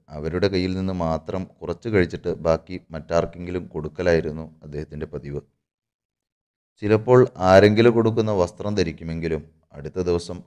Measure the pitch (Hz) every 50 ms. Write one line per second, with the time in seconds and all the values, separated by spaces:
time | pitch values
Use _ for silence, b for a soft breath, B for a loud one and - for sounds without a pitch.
0 | _ - 76 76 73 80 82 90 98 98 98 90 92 92 92 95 95 95 92 90
1 | 85 80 80 80 - - 90 92 95 - _ _ 82 80 85 85 - 117 107 98
2 | 90 82 - 78 - 87 82 - 80 82 80 80 - - 92 87 - _ 80 78
3 | 76 - 85 85 85 82 - 85 87 87 87 90 82 - - 80 76 78 - -
4 | 90 90 85 82 78 80 76 80 80 80 78 _ - 76 73 76 76 - 76 76
5 | 80 73 78 71 69 71 71 71 - _ _ _ _ _ _ _ _ _ _ _
6 | _ _ _ _ _ _ _ _ _ _ _ _ _ _ _ _ 104 101 107 107
7 | 113 123 123 127 123 - - - 92 92 95 98 101 104 107 107 117 120 113 117
8 | 110 113 113 117 110 107 107 95 87 85 - - 90 104 104 101 87 80 78 78
9 | 82 82 80 82 82 82 80 76 73 76 _ _ _ _ - 73 73 76 - 92
10 | 90 87 87 85 - - 90 90 87